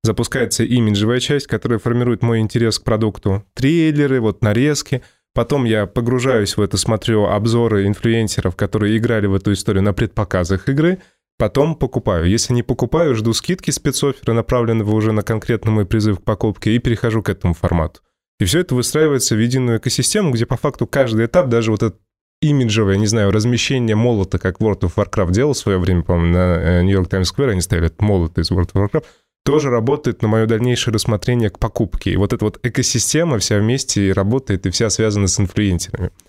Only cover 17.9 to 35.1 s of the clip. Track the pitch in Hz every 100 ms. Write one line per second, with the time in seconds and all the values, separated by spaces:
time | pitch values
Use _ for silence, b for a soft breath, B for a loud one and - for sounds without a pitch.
17.9 | - _ _ _ - 98 156 180 123 120
18.9 | 151 156 135 - 110 120 131 123 113 120
19.9 | - - 214 175 113 117 123 147 - 120
20.9 | 139 123 110 117 180 135 117 113 107 113
21.9 | - _ _ _ - 151 143 117 110 98
22.9 | 98 107 113 101 110 113 120 - 131 117
23.9 | 107 120 110 92 90 92 - 110 95 87
24.9 | - 101 - 90 98 147 131 107 92 90
25.9 | 90 85 85 85 90 90 85 85 87 92
26.9 | 98 87 95 90 - 139 92 - 85 82
27.9 | - 107 95 82 - 82 90 87 98 101
28.9 | 156 B B B _ - 151 139 120 117
29.9 | 147 131 - 110 110 110 110 123 120 120
30.9 | 107 - 107 - 120 107 - 117 - 113
31.9 | - 98 92 101 120 107 - 120 131 -
32.9 | 120 - 151 170 127 - 104 110 135 -
33.9 | 104 95 95 98 131 - 95 95 - 113
34.9 | - 110